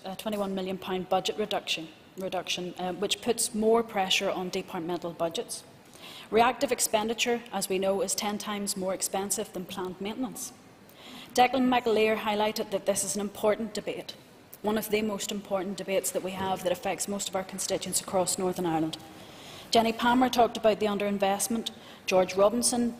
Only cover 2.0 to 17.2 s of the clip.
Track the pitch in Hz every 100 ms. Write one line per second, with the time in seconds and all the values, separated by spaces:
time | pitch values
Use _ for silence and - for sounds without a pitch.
2 | - - 185 180 - - 180 170 180 175
3 | 196 - 240 226 - 214 220 226 226 202
4 | 190 - 196 160 185 190 - 185 170 175
5 | 170 170 170 196 - - - - - -
6 | - - - 214 240 247 277 240 - 214
7 | 220 233 240 240 - 196 190 190 196 196
8 | 190 - 208 208 - 202 202 196 185 190
9 | - 196 202 220 202 185 175 - 185 175
10 | 196 220 240 165 - - - - - -
11 | - - - - 247 262 254 247 240 214
12 | 220 214 214 208 214 220 - 190 190 196
13 | 196 208 202 - 214 208 220 208 175 175
14 | - - - - - - 202 220 202 214
15 | 220 196 - 202 - 190 185 180 185 190
16 | - 180 185 190 190 185 180 175 196 165
17 | - 202